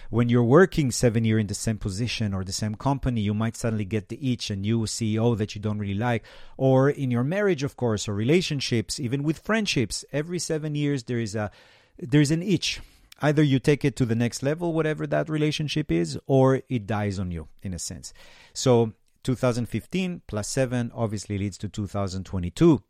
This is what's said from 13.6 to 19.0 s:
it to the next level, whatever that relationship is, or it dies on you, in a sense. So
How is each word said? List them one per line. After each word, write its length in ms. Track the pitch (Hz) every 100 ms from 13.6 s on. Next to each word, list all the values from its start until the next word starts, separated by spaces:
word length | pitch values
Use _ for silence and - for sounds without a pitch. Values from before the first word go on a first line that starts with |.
| - 147
it 120 | 147 -
to 80 |
the 120 | 123 113
next 260 | 120 -
level, 320 | 135 160 175
whatever 320 | 160 156 151 151
that 240 | 151 147
relationship 600 | 156 151 147 147 - 151
is, 280 | 165 165 139 -
or 340 | 135 131 135 -
it 180 | 127 101
dies 320 | 107 104 95
on 120 | 92
you, 180 | 85 76 -
in 100 | 101
a 60 | 85
sense. 340 | - 85 - - - - -
So 400 | - 135 120 113 -